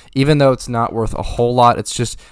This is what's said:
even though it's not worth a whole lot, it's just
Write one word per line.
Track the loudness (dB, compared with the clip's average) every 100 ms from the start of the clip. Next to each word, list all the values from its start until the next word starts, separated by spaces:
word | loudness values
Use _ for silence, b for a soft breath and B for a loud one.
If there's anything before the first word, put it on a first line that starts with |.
| B
even | -2 2 4
though | 4
it's | 2 -4
not | -4 -4
worth | -2 -4 -4
a |
whole | -6 -2 0 4
lot, | 4 2
it's | -4 -6
just | -6 -8 B